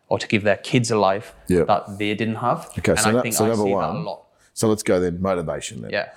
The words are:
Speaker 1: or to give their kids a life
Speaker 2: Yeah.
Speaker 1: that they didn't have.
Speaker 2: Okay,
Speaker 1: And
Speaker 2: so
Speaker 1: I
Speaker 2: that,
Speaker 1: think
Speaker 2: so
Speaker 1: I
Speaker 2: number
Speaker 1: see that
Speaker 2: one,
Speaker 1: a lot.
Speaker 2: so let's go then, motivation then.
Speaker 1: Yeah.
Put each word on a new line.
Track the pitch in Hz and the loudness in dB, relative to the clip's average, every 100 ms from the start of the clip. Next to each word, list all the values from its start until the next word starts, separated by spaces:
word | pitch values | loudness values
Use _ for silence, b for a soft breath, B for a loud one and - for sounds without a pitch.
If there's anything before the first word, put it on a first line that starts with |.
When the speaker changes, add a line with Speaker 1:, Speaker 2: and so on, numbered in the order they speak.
| - | -4
Speaker 1:
or | 98 | -4
to | - | 0
give | 107 | 0
their | 104 95 | 2 0
kids | - 131 113 | 0 0 2
a | 110 | 2
life | 95 98 - - - | 2 0 -6 -10 0
Speaker 2:
Yeah. | 87 80 | 2 4
Speaker 1:
that | 104 - 98 | 0 -2 -6
they | 104 107 | -4 -2
didn't | 113 113 | -2 -2
have. | 120 165 - - | -2 -4 -6 -4
Speaker 2:
Okay, | 107 | 0
Speaker 1:
And | 107 | 2
Speaker 2:
so | 107 | 4
Speaker 1:
I | |
Speaker 2:
that, | 117 | 2
Speaker 1:
think | 120 110 | 2 0
Speaker 2:
so | 107 | 2
Speaker 1:
I | |
Speaker 2:
number | 113 101 | 2 2
Speaker 1:
see | |
that | 98 | 0
Speaker 2:
one, | 80 101 | -2 -4
Speaker 1:
a | |
lot. | 104 - - b b | -8 -10 -16 b b
Speaker 2:
so | b 110 | b 0
let's | 107 | 2
go | - 92 | 2 2
then, | 90 85 | 2 0
motivation | 95 90 78 76 - - | -2 -2 -2 -6 -8 -10
then. | 57 | -6
Speaker 1:
Yeah. | 101 - | -4 -6